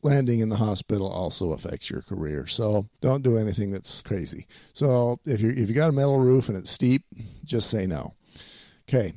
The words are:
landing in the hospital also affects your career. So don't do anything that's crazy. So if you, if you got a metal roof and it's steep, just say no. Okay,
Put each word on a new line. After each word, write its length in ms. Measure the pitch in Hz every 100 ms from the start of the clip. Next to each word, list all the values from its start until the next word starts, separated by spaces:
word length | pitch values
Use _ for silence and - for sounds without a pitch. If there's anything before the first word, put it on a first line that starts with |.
landing 380 | 151 139 127 117
in 80 | 110
the 80 | 107
hospital 500 | 107 101 - 104 95
also 460 | 90 90 - 90
affects 360 | 78 90 82 -
your 140 | -
career. 460 | - 92 78 76 67
So 400 | - 110 104 104 _
don't 220 | 127 135
do 160 | 131 113
anything 320 | 107 98 101
that's 320 | 98 - -
crazy. 460 | - 98 80 - - - -
So 480 | - 147 123 120 120
if 160 | - 113
you, 100 | 110
if 180 | 131 104
you 80 | 117
got 140 | 160
a 20 |
metal 260 | 139 139 135
roof 300 | 127 131 120
and 100 | 98
it's 140 | 92
steep, 320 | - 123 135 - - - -
just 260 | - 120 -
say 160 | 110 95
no. 280 | 78 - - _ - - - - _ -
Okay, 240 | 131 98